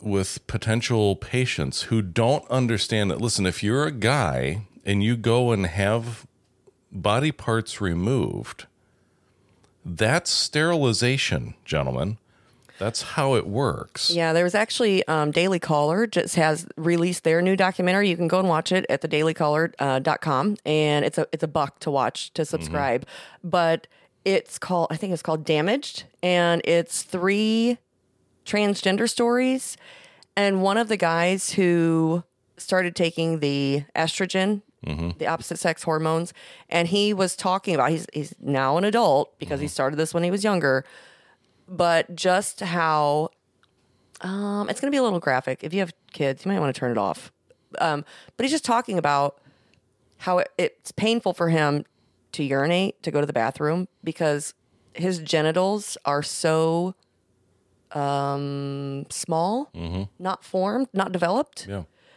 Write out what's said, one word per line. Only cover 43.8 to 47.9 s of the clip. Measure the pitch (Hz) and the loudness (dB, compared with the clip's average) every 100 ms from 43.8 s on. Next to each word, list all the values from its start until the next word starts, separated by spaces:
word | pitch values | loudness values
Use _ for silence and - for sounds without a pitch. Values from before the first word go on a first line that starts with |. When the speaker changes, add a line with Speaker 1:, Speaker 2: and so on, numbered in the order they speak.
| _ _ _ - | _ _ _ -12
Speaker 2:
um, | 185 196 202 202 - | -8 -4 -4 -2 -4
it's | - | -2
gonna | 285 | 0
be | 277 | 2
a | |
little | 240 175 | 2 2
graphic. | 143 127 135 131 | 0 0 -2 -6
If | 151 | -4
you | 190 | -4
have | 170 - _ | -4 -8 _
kids, | - 139 - | -2 -2 0
you | 190 | -2
might | 196 | 0
wanna | 143 | 0
turn | - 127 | -2 -2
it | 110 | 0
off. | 98 - - _ _ _ _ - | 0 -2 -10 _ _ _ _ -2
Um, | 160 | -2